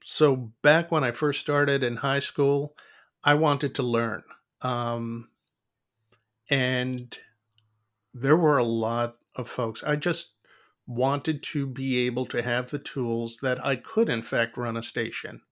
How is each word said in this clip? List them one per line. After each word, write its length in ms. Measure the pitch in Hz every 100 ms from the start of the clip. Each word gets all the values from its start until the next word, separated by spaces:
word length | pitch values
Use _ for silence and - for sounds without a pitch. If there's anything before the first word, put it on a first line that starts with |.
so 520 | - - 147 131 117 -
back 280 | 147 160 170
when 140 | 160
I 80 | 131
first 300 | - - -
started 420 | - 147 143 139
in 140 | 123 117
high 220 | 139 139
school, 580 | - - 139 139 147 - - - _ _ -
I 80 |
wanted 420 | 151 156 139 139 -
to 80 |
learn. 400 | 123 117 117 92 - - _ _
Um, 680 | 127 123 117 117 117 117 117 _ _ _ _ _ _ _ _ _ _ _ -
and 680 | 139 127 127 127 127 120 - - _ _ _ _ _ _ _ _
there 220 | 120 135 165
were 220 | 160 143
a 60 |
lot 520 | 120 113 110 117 120 - _
of 140 | - 117
folks. 360 | - 117 113 147
I 100 | 147
just 380 | 175 165 - _ _ _ _ _ -
wanted 560 | 120 131 139 160 147
to 220 | - 147 135
be 400 | 127 135 123 123
able 180 | 123 123
to 160 | 123
have 280 | 113 120 123
the 100 | 143
tools 600 | - 139 120 117 117 -
that 220 | 127 127 139
I 120 | 135
could, 320 | - - 226
in 120 | 117
fact, 360 | - 131 113 -
run 180 | 120 113
a 80 |
station 600 | 113 127 110 - 101 104 -